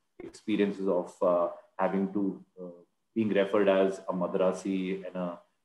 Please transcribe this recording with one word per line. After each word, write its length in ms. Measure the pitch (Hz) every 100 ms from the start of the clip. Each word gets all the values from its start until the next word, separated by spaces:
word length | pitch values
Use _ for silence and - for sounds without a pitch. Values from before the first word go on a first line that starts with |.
| _ -
experiences 640 | - - - 101 101 92 95
of, 260 | 90 87 -
uh, 280 | 90 87 85 - - -
having 340 | 92 98 95
to, 320 | 104 98 85 - 92
uh, 220 | 90 87 85 _ _
being 160 | 113 107
referred 380 | 98 95 107 98
as 320 | 95 95 - -
a 40 |
Madrasi 920 | 92 87 92 92 92 98 95 92 95 -
and 100 | 92
a, 220 | 90 85 _ _